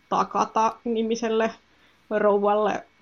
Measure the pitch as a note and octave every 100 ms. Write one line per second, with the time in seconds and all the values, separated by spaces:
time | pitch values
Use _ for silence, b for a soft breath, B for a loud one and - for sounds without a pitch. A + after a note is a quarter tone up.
0 | - F#3 G3 G3 G#3 A3 A3 - A#3+ A3+
1 | A3 A3+ A3+ A3 A3 - _ b b b
2 | - G#3+ G#3 G3+ G3+ G#3 G#3 - - _